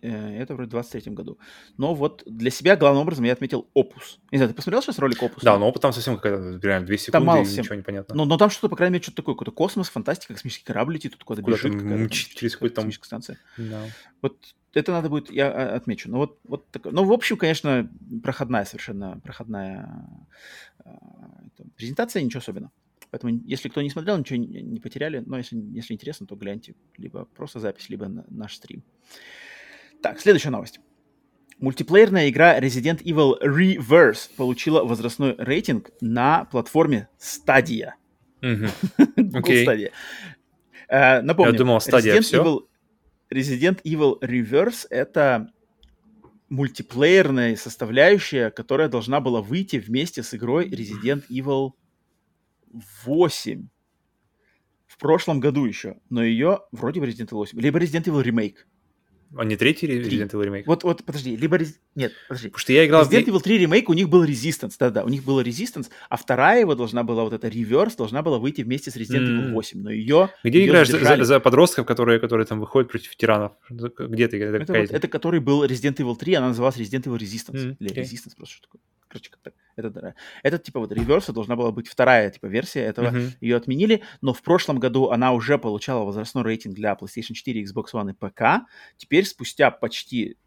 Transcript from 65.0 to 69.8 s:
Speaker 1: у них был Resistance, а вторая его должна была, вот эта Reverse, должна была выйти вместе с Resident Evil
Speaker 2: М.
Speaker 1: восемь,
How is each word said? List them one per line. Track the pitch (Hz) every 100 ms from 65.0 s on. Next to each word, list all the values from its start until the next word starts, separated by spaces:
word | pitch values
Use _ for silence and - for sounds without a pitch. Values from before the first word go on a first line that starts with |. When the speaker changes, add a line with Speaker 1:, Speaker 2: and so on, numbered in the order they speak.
| 104
Speaker 1:
у |
них | 139
был | 135 135
Resistance, | 120 120 240 165 120 - -
а | 117
вторая | - 123 147 240
его | 202 131
должна | 117 120
была, | 117 113
вот | 113
эта | 110 113
Reverse, | 110 107 127 214 -
должна | 110 123
была | 156 127
выйти | 127 147
вместе | 117 131 -
с | 117
Resident | 110 127 127
Evil | 120 131
Speaker 2:
М. |
Speaker 1:
восемь, | 113 - 95